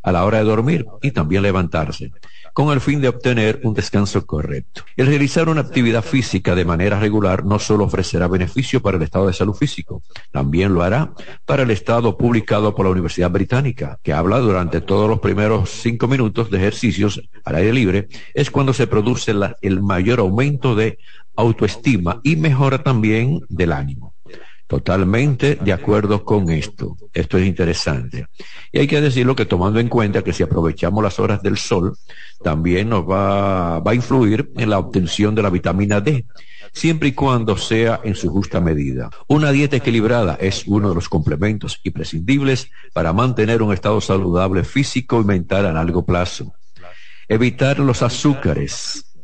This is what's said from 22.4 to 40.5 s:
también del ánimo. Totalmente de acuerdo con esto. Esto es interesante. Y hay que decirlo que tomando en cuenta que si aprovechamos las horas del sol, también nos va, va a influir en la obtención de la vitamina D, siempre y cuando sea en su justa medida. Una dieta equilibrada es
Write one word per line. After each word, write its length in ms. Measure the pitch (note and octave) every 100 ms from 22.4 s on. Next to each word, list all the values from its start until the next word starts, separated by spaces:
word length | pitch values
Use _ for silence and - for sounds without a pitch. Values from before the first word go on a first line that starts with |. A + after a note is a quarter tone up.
| D#3+ C3 C#3 C3
también 580 | - A#2 G#2+ A2 B2 E3 -
del 240 | E2 E2+
ánimo. 420 | D2 C#2 C2 A1+ - - - - - -
Totalmente 840 | C#2 - F#2+ F#2 A2 C#3+ C3 C#3 D3
de 160 | G2
acuerdo 520 | F#2 - G#2 G2+ G#2
con 240 | - A2 F2+
esto. 480 | D#2+ D2 - F2+ E2 -
Esto 260 | - - F#2
es 60 | F#2+
interesante. 800 | E2 E2+ D#2+ - C#2 B1 B1 - - - - -
Y 80 | -
hay 80 | C#3+
que 140 | D3+
decirlo 340 | D3 B2+ B2
que 100 | C3
tomando 360 | A2 F2+ F#2 G#2+
en 80 | A#2
cuenta 340 | A#2+ G#2+ G#2+
que 100 | F#2+
si 120 | E2+
aprovechamos 580 | E2+ E2+ E2 D2 E2+ G2+
las 160 | G#2 -
horas 240 | G2+ G2+
del 160 | G2 G2+
sol, 380 | - G2 F2 - - - - -
también 480 | F2 D#2 E2+ F2+ G#2+
nos 140 | A2
va, 800 | D#2+ F#2+ G2 G2+ G2 F#2+ E2+ E2
va 100 | E2+
a 40 | A#2+
influir 560 | B2 C3 A2 A2 C#3+ -
en 140 | A2+
la 80 | G2+
obtención 560 | F#2 F#2+ E2+ - G#2
de 80 | A2
la 80 | G2+
vitamina 500 | F2+ F#2 F2 G2+ G#2
D, 240 | G2+ C#3+ - - - - -
siempre 360 | - D#3+ D#3+ D3
y 40 |
cuando 420 | B2 C3+ B2 A2 F#2
sea 440 | - A2+ A2+ A2+
en 100 | A2
su 160 | F#2 F2
justa 300 | F#2 G2 G2+
medida. 500 | E2+ D2+ C#2 B1+ A1+ - -
Una 240 | D3 D3+
dieta 240 | C#3 D3
equilibrada 640 | B2+ A#2+ A#2 G#2+ A#2+ G2 C#2+
es 220 | F#2+